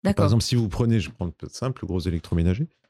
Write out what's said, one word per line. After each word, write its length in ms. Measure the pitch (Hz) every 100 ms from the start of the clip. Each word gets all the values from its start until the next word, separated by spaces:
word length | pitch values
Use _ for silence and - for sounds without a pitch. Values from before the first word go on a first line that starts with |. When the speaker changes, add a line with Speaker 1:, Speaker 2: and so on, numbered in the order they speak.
Speaker 1:
D'accord. 120 | 190 196
Speaker 2:
Par 100 | 156
exemple, 180 | 117
si 120 | - 123
vous 120 | 107
prenez, 320 | - 117 113
je 120 | 85
prends 140 | - 90
le 240 | - 73
simple, 340 | - 127 -
le 40 | -
gros 120 | 90
électroménager, 680 | 87 82 - 85 85 101 165 _